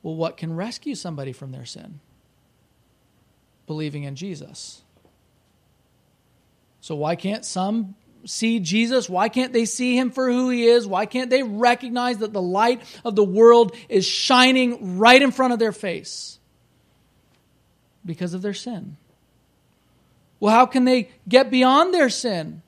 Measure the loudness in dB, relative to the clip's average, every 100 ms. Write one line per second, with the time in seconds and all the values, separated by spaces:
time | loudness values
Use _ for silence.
0 | -10 -6 -6 -6 -10 -8 -10 -10 -12 -12
1 | -12 -12 -12 -14 -16 -16 -16 -18 -20 -20
2 | _ _ _ _ _ _ _ _ _ _
3 | _ _ _ _ _ _ -14 -10 -8 -8
4 | -12 -12 -12 -12 -16 -18 -20 -20 _ _
5 | _ _ _ _ _ _ _ _ _ _
6 | _ _ _ _ _ _ _ _ -12 -6
7 | -6 -4 -6 -6 -8 -6 -2 -4 -6 -12
8 | _ _ -14 -4 -2 -2 -2 -2 0 -2
9 | -2 -2 -2 -2 0 0 -2 -2 0 0
10 | -2 -2 0 0 0 2 4 4 2 -4
11 | -4 -6 0 -2 -2 0 2 2 -4 -4
12 | -4 -4 -6 -4 -2 0 0 0 -8 -12
13 | -4 0 2 8 8 8 4 -2 -2 -2
14 | 0 -4 2 4 6 4 0 -4 -8 2
15 | 6 8 6 2 0 0 -2 -2 -8 -8
16 | -12 -16 -16 -20 _ _ _ _ _ _
17 | _ _ _ _ _ _ _ _ _ _
18 | -14 -8 -8 -6 -8 -8 -10 -12 -12 -18
19 | _ _ _ _ _ _ _ _ _ _
20 | _ _ _ _ 2 4 4 2 2 2
21 | -2 _ 2 2 4 2 4 4 4 2
22 | 2 0 -4 -6 -8 -14